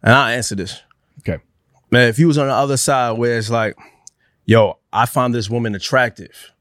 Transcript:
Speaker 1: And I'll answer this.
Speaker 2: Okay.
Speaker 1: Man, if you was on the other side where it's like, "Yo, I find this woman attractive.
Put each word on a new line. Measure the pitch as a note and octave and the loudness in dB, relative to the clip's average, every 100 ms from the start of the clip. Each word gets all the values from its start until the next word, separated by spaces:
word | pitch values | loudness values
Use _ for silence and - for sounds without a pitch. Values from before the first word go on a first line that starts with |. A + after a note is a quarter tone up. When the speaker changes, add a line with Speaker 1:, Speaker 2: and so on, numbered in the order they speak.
Speaker 1:
And | A2+ | 4
I'll | B2+ B2+ | 4 2
answer | A#2+ A2+ | -2 -6
this. | G2 F#2 - _ _ _ - | -8 -10 -12 _ _ _ -14
Speaker 2:
Okay. | - E2 _ _ _ _ _ | -8 -8 _ _ _ _ _
Speaker 1:
Man, | A#2+ A#2+ | 2 2
if | A2 | 4
you | E3 | 2
was | D3 | 2
on | C#3 | 0
the | |
other | B2+ C#3 C3+ | -2 -2 -2
side | - C3+ A#2+ A2+ | 0 0 -2 -2
where | A#2+ A#2 | -2 -2
it's | G#2+ | -2
like, | A#2 A2 - - _ - _ _ _ | -2 -4 -6 -20 _ -20 _ _ _
"Yo, | - A2+ G#2 - _ | 2 4 4 0 _
I | G#2 A#2+ | -2 -2
find | C#3 B2+ | 0 -2
this | A#2+ G#2 | -2 -4
woman | A#2+ A#2 | -4 -4
attractive. | G2+ - C3 B2 - F#2+ - - _ | -6 -2 0 0 -4 -20 -20 -20 _